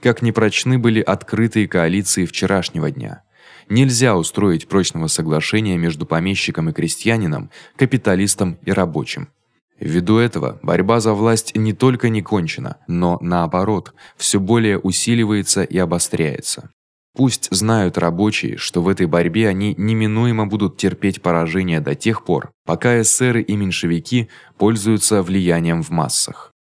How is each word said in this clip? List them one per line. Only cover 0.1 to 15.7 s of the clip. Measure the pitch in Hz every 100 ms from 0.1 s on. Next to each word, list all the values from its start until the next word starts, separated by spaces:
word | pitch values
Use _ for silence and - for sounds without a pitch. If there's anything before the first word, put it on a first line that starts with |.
| 117
не | 117
прочны | 110 107 - - 127
были | 117 110
открытые | 104 95 - 107 113 110 98
коалиции | 92 82 92 95 - 87
вчерашнего | - 95 98 87 80 78
дня. | 69 55 - _ _ - - -
Нельзя | 107 135 117 127
устроить | 98 82 - 101 85 -
прочного | 98 90 85 80
соглашения | - 80 78 80 107 107 90
между | 85 76
помещиком | 78 82 90 98 - - 80
и |
крестьянином, | 78 82 - - 113 92 73 - - - -
капиталистом | 131 131 - 92 101 - 95 80 -
и |
рабочим. | 98 90 78 - - - _ _ _ _ _
Ввиду | - 82 87 110
этого | 117 87 71 -
борьба | - 85 95 117
за | 110
власть | 104 110 110 - -
не | 110
только | 98 127 123 120
не | 110
кончена, | 92 104 82 - - - -
но, | 87 87 87
наоборот, | 85 87 82 92 98 101 - - - _
все | - 104
более | 92 117 110 98
усиливается | 95 90 - 117 110 107 95 -
и | 92